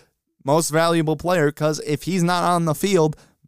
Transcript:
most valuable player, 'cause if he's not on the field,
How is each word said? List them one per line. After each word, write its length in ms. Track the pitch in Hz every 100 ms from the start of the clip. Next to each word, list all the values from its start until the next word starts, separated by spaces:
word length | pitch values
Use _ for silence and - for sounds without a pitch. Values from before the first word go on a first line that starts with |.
| _ _ _ _
most 260 | 131 156 143
valuable 460 | 156 170 170 156 151
player, 360 | 170 180 147
'cause 280 | - 151 156 -
if 160 | 147
he's 200 | - 185
not 200 | 170 180
on 220 | 175 175
the 100 | 165
field, 420 | 147 196 190 156 - - _